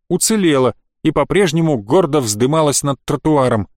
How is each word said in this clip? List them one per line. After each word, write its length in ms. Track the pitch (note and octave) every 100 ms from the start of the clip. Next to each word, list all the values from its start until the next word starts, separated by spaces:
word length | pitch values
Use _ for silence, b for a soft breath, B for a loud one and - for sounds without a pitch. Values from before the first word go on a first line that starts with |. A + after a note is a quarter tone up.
| -
уцелело 680 | F3 - A3 F3 C#3 B2+ - _ _
и 80 | D#3+
по-прежнему 680 | D3+ C#3 E3+ F#3 D#3+ D#3+ B2+
гордо 420 | G2+ E3+ E3+ D3
вздымалось 640 | A2+ G#2 B2+ D#3+ D3 -
над 200 | C#3+ C3+ -
тротуаром. 640 | C#3+ D#3 D3 B2+ A2+ F#2+